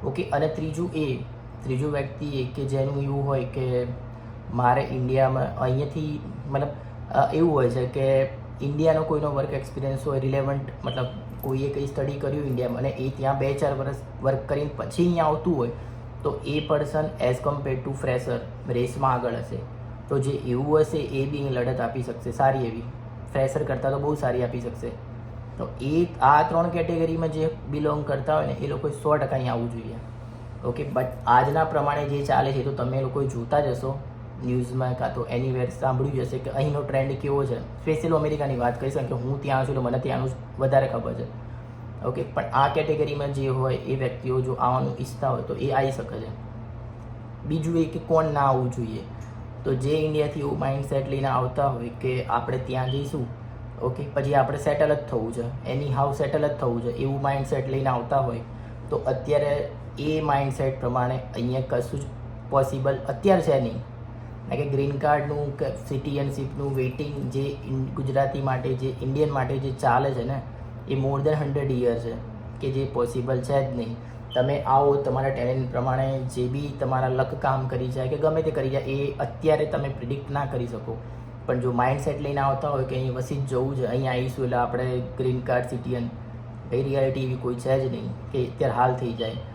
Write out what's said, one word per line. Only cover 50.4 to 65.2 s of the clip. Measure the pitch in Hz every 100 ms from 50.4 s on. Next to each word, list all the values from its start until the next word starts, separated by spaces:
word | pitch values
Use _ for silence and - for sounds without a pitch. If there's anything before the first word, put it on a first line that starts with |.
| 143 151
માઇન્ડસેટ | 135 139 139 139 131
લઈને | 135 135
આવતા | 127 123 135 139
હોય | 120 117
કે | - 131 127 -
આપણે | 120 120 127
ત્યાં | 127 131 127
જઈશું, | 135 143 151 120 - - - - -
ઓકે, | 123 127 139
પછી | 143 135
આપણે | 143 - 143
સેટલ | 151 147 151 147
જ |
થવું | - 120 113
છે, | - 120 - -
એની | 135 143
હાઉ | 131 139
સેટલ | - 143 156 147
જ |
થવું | - 127 117
છે, | 117
એવું | 120 135 139
માઇન્ડસેટ | 139 139 135 147 131
લઈને | 135 135
આવતા | 123 117 139
હોય | 120 120 - - - - -
તો | -
અત્યારે | 131 131 - 147 147 143 - - - -
એ | 147 156
માઇન્ડસેટ | 151 139 139 131 135 131
પ્રમાણે | 123 123 123 131 - -
અહીંયા | 120 127 120
કશું | 123 - 139
જ | - - - - -
પોસિબલ | 139 135 135 135 131 -
અત્યારે | 131 196 185
છે | 165 139
નહીં. | 117 120 - - - - - - -
કારણ | 127
કે | 143
ગ્રીન | 135 139
કાર્ડનું | 139 147 147